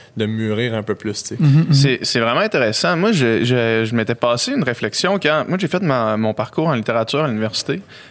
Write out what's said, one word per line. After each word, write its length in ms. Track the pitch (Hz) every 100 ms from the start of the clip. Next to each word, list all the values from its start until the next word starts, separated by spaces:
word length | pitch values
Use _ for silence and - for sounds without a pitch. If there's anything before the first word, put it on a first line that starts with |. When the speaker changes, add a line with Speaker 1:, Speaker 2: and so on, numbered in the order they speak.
| - -
Speaker 1:
de 100 | 107
mûrir 480 | 110 110 107 120
un 80 | 113
peu 140 | 104 101
plus, 260 | 107 101
tu 60 | -
sais. 80 | 107
Speaker 2:
Mhm, 280 | 147 143 165
mhm. 40 |
Speaker 3:
C'est, 280 | 139 139 127
c'est 160 | - 123
vraiment 220 | 117 135
intéressant. 560 | 214 156 113 104 170 170
Moi, 160 | 208
je, 320 | 196 123 110
je, 400 | 120 127 113 113
je 100 | 110
m'étais 220 | 117 107 117
passé 340 | 120 120 -
une 140 | 277
réflexion 560 | 131 120 107 - 180 196
quand, 220 | 151 156 -
moi, 100 | 180
j'ai 80 | 208
fait 140 | 180
ma, 340 | 185 131 110 107
mon 180 | 110
parcours 320 | 107 113 - 160
en 80 |
littérature 460 | 127 110 117 113 143
à 60 | 156
l'université. 520 | 107 110 - - 165 - - -